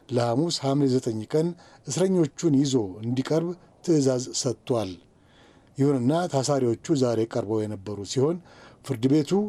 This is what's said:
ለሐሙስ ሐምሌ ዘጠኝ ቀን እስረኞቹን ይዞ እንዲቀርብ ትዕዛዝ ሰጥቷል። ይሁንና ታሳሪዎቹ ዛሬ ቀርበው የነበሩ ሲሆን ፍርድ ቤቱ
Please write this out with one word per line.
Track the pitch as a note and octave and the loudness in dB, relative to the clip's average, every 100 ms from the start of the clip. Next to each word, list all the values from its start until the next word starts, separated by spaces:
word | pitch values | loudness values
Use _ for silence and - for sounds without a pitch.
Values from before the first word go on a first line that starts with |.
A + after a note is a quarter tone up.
| - | -4
ለሐሙስ | A#2+ A#2+ A#2+ E3+ - | 0 0 0 0 -2
ሐምሌ | C#3 C#3 C#3 | 0 2 2
ዘጠኝ | B2+ B2+ A2 G#2+ | 2 -2 -6 -2
ቀን | D3+ E3 E3+ - - - | -2 -2 -4 -16 -18 -8
እስረኞቹን | C3+ F#3+ F#3 D3 - E3+ C3+ | -2 2 2 0 0 2 2
ይዞ | C#3+ B2+ G2+ F2+ | 2 0 -2 -6
እንዲቀርብ | A2+ B2+ C3 D#3 E3+ F3 - _ | -6 -4 0 0 -2 -8 -14 _
ትዕዛዝ | - D#3 C3+ B2+ B2+ - | 0 2 4 0 -4 -6
ሰጥቷል። | C3 A2+ - B2 G2 F2 _ _ _ _ - - _ - | -4 -4 -2 -2 -2 -8 _ _ _ _ -20 -20 _ 0
ይሁንና | C#3 C#3 A#2+ D#3+ F3+ | 2 2 2 0 0
ታሳሪዎቹ | C#3 B2+ C#3+ B2 A2+ - D#3 | -2 0 2 2 0 0 2
ዛሬ | B2 A2+ A2 | 2 2 0
ቀርበው | A#2+ G2+ A2 | -2 -2 -2
የነበሩ | G#2+ G#2 G2 G2+ G2 | -4 -6 -10 -10 -6
ሲሆን | C3 C#3 F3+ - - - - | 0 0 -2 -8 -20 -20 -18
ፍርድ | - B2 C3 | -10 -2 2
ቤቱ | D#3 D3 F#3+ | 2 2 0